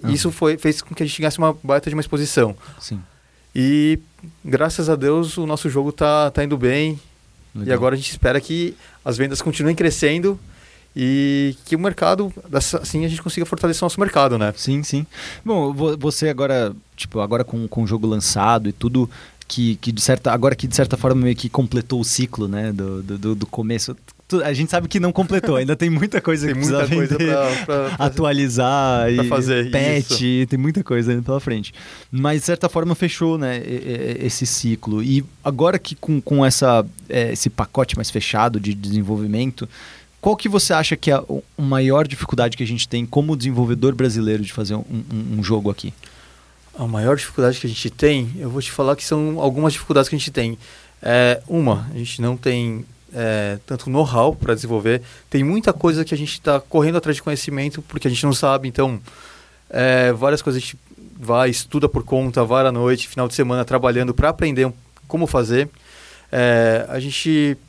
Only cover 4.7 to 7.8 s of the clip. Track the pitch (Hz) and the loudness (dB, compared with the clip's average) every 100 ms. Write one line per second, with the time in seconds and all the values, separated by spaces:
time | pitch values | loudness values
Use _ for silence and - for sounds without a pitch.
4.7 | 165 160 156 139 160 165 165 156 151 160 | 0 0 2 2 0 0 -4 -4 -4 -2
5.7 | 135 143 143 151 151 147 139 143 143 123 | -2 -2 0 2 2 2 0 -2 0 2
6.7 | 139 156 147 - _ _ _ - 110 104 | 2 0 -4 -12 _ _ _ -16 -8 -2
7.7 | 127 | 2